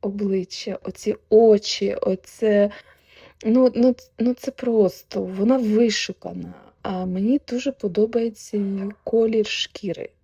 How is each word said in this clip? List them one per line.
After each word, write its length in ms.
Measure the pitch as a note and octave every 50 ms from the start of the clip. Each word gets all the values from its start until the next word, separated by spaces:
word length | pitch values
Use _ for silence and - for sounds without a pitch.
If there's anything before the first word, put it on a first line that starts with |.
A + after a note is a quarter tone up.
обличчя, 760 | - G3+ G3 G3+ G#3 G3 F#3+ F#3+ F3+ _ - - - G#3+ F#3 -
оці 340 | _ - - - - G#3+ - - _ _
очі, 640 | G#3+ G#3+ A3+ A3+ G#3+ G3+ G#3 - - - G3+ G3 G3+
оце, 760 | - - G3+ F#3+ F#3 - - - - A#3 G#3+ G#3 G3+ G3+ G#3 G3+ - - _ _ _ _ _ _ - - - _ _ -
ну, 280 | A3 A3+ B3+ B3+ B3+ -
ну, 180 | A3+ A#3+ B3+
ц-, 180 | B3 - - _ _ -
ну, 160 | A3+ B3 B3
це 160 | - - C4+
просто, 720 | - - - B3 A#3 A3 G#3 F3+ - - - _ - G3+
вона 360 | F#3+ F#3 F#3+ F#3+ G3+ A3+ C4 C4
вишукана. 960 | A#3+ G#3+ G#3 A3 A#3+ A3+ G#3 - - - F#3+ _ - F3 F3 F3+ E3+ E3+ F3+ - - - _ _
А 240 | _ - F#3+ F#3 F#3
мені 340 | F#3 F3+ F#3 G3 A3 C4 D4 _ -
дуже 240 | A#3+ B3 B3+ C#4+
подобається 840 | C4 _ - G3+ E3+ G3+ G#3+ A3 A3+ A#3 A3+ A#3 G#3+ - - - -
її 360 | G#3 G3+ G3 G3 G3 G3 G3+ G#3 _ _
колір 420 | - - A3 - C4+ A3 A3 G#3
шкіри. 640 | G#3+ - - - - _ - - G3 E3 - - - _ _